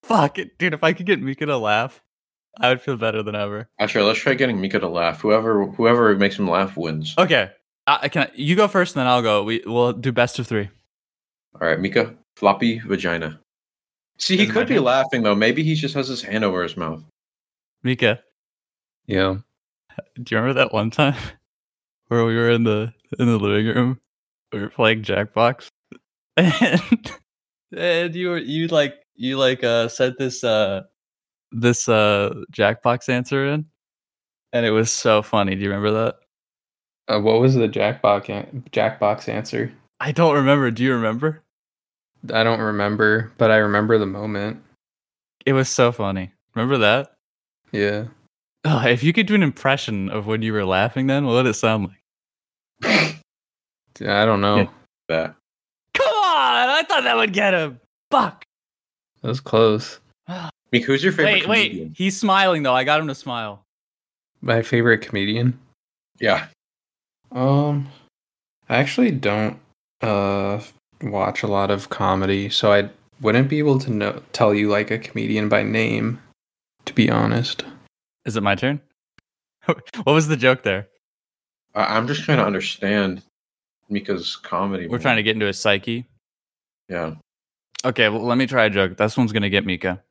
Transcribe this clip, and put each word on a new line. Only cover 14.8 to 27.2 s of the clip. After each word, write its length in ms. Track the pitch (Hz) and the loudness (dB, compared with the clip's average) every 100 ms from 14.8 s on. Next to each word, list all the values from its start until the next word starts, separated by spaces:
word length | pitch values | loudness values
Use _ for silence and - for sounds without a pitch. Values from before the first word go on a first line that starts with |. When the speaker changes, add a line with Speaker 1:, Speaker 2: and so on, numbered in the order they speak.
Speaker 2:
laughing, 380 | 127 131 135 127 | 2 2 0 0
though. 120 | 107 | 2
Maybe 280 | 101 110 123 | 2 2 2
he 120 | 160 | 0
just 200 | 156 143 | -2 -2
has 120 | 143 131 | -4 -6
his 140 | 123 | -8
hand 220 | 98 107 | -6 -2
over 180 | 104 92 | -2 -2
his 140 | 85 90 | -4 -6
mouth. 260 | 82 80 - _ _ _ _ _ _ _ | -8 -10 -16 _ _ _ _ _ _ _
Speaker 1:
Mika. 380 | 127 127 117 117 _ _ _ _ _ _ _ _ - | -6 2 2 0 _ _ _ _ _ _ _ _ -4
Speaker 3:
Yeah. 300 | 95 95 95 - _ _ _ _ - - - | 0 0 -2 -10 _ _ _ _ -20 -18 -16
Speaker 1:
Do 120 | 120 | -4
you 60 | 110 | -2
remember 200 | 123 131 | 0 0
that 120 | 123 | 0
one 180 | 110 110 | 0 -2
time 260 | - 143 131 - - _ _ | 2 0 0 -10 -16 _ _
<laughs> 460 | _ _ _ _ _ | _ _ _ _ _
where 160 | 120 | 0
we 120 | 117 113 | 2 2
were 140 | 117 | 2
in 140 | 117 | 4
the, 280 | 113 104 113 _ _ - | 2 0 -2 _ _ -2
in 80 | 120 | 2
the 120 | 113 | 2
living 280 | 101 104 110 | 2 2 2
room? 340 | 123 123 127 _ _ _ _ _ | 0 0 -2 _ _ _ _ _
We 80 | 104 | -10
were 80 | 104 | -8
playing 320 | - 113 110 | 0 2 2
Jackbox, 680 | 104 98 107 - 117 - - _ _ - | -2 -2 -2 2 0 0 -14 _ _ -20
<laughs> 340 | _ _ _ - | _ _ _ 2
and, 760 | 175 - 226 175 - 233 - - | 2 4 2 2 0 -2 -2 -18